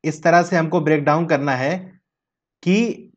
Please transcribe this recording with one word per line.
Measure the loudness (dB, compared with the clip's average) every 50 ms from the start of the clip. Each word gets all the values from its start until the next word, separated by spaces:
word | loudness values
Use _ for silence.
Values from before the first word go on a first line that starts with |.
| -8
इस | -8 -6 -2 0
तरह | 2 4 4 4
से | 2 0
हमको | -2 0 0 -2 -2
ब्रेक | 0 0 0 0 2
डाउन | 2 0 2 0
करना | 0 -2 -2 0 -2 -2
है | -2 -2 -4 -4 -6 -8 -14 -20 _ _ _ _ _ _ _ _ _ _ _ _ _ -2
कि | 0 2 2 0 -2 -4 -8 -14 -18 _